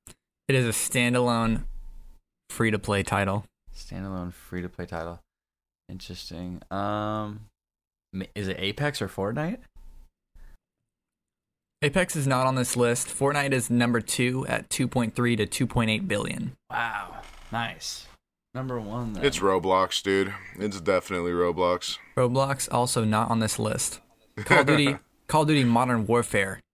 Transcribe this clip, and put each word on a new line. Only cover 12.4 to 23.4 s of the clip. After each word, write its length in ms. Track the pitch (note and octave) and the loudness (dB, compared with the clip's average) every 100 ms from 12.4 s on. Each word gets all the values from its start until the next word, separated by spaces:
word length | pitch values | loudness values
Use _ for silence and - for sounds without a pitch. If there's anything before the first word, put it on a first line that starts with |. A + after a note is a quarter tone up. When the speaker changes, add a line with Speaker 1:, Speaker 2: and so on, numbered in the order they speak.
| C3 | 2
Speaker 1:
on 100 | C3 | 2
this 200 | B2 B2 | 0 2
list. 300 | A#2+ A#2+ - | 2 2 -2
Fortnite 440 | - C#3 C#3+ C#3 | 0 0 2 2
is 180 | C3 - | 0 2
number 300 | A#2+ A#2+ A#2 | 2 4 2
two 440 | - - B2 C3 - | 0 0 0 0 -2
at 200 | - - | -2 -2
two 200 | - B2+ | -2 0
point 260 | B2+ A2+ | 0 0
three 220 | - A#2+ A#2 | 0 0 2
to 100 | G#2 | 0
two 180 | - B2 | 0 0
point 240 | B2 A2 | 2 2
eight 180 | G#2+ G3 | 0 0
billion. 480 | G2+ - - - - _ | -2 -2 -4 -6 -10 _
Speaker 2:
Wow. 520 | - A#2 G#2 F#2 - - - - | -6 -4 -6 -10 -14 -18 -20 -8
Nice. 540 | A2+ A2+ E2 - - - - _ _ _ | -6 -6 -8 -12 -12 -14 -20 _ _ _
Number 280 | B2+ C3 B2 | -8 -6 -6
one, 320 | G#2 A#2 A#2 | -4 -6 -6
then. 120 | A2 | 0
Speaker 3:
It's 140 | C#3 - | 0 2
Roblox, 640 | G2 F#2+ F#2 F#2 F#2 - | 4 4 4 4 4 0
dude. 320 | G2 G2 G2 G2 - - | 2 2 2 -4 -12 -6
It's 220 | G#2 G2 | -6 -2
definitely 500 | E2 F#2 - F2+ F2 | 2 2 2 -2 0
Roblox. 680 | F2 F2 F2 F2+ F2+ - - - - | 2 2 2 2 2 -2 -10 -6 0
Speaker 1:
Roblox, 520 | B2 B2+ C3+ C3+ - | 2 2 0 -2 0
also 340 | A#2 B2 B2 | 0 2 2
not 260 | A2 G#2+ A#2+ | 2 2 2
on 80 | |
this 220 | A2+ | 2